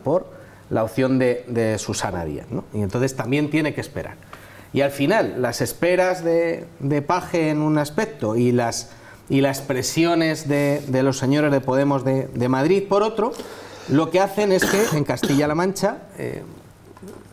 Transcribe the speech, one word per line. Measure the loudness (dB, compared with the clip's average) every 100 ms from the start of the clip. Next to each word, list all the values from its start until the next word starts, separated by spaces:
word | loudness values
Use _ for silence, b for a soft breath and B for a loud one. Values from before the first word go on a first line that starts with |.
por | -2 -2 -2 B B B -4
la | -2
opción | 0 0 2 4
de, | 2 0 -2
de | 0 0 0
Susana | -4 -4 -4 -4 -6
Díaz, | -8 -8
¿no? | -8 -6
Y | -4
entonces | -2 0 -2 -2
también | -2 0 0
tiene | 0 0
que | -4
esperar. | -8 -8 -10 -14 B B B B B
Y | 0
al | 0
final, | 2 2 2 0 -2
las | -2 -2
esperas | -4 0 2 2 2 0
de, | 0 0 0 -4 -10 -6
de | -2 0
Paje | 0 -2 0 0 0
en | 2
un | 2 2
aspecto | 0 -2 -4 -2 -2 2
y | 2
las, | 2 0 -4 -10 B B B -2
y | 2
las | 2 0
presiones | -4 -4 -2 2 2 2 2 0 0
de, | 2 2 0 0
de | 2
los | 2 2
señores | 2 2 4
de | 2
Podemos | 2 2 2 2
de, | 0 0 -2
de | -2 0
Madrid | 2 4 2 2
por | 2
otro, | 2 0 -4 -4 B B B B 0
lo | 2 4
que | 2
hacen | 2 2 2
es | 2 2
que | 2 2
en | 0
Castilla-La | 0 -2 2 2 2
Mancha, | 2 0 0 -2 -2 -10 -10
eh, | -8 -8 -12 -18 -20 -20 -20 -20 -20 -18 -20